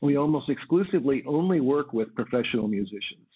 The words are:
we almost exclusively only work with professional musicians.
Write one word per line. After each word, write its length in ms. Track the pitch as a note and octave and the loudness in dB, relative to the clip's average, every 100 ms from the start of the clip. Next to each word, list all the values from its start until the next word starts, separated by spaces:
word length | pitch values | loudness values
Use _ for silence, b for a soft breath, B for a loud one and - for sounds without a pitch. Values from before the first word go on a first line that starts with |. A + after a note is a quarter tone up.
we 140 | C#3+ C#3+ | 0 2
almost 320 | D3+ D3+ B2+ | 2 0 -2
exclusively 760 | C3+ - E3+ F#3+ F3+ C3 C3+ - | -6 0 0 2 0 2 0 0
only 340 | D3 F#3 F3 | 0 2 2
work 320 | B2+ D3 C#3+ | 2 2 0
with 200 | A2+ A2 - | -2 -4 -4
professional 520 | A2 B2 A#2 A#2+ G#2 | -2 -2 0 -2 0
musicians. 600 | G2+ F#2+ G2+ - - _ | -2 -4 -8 -12 -14 _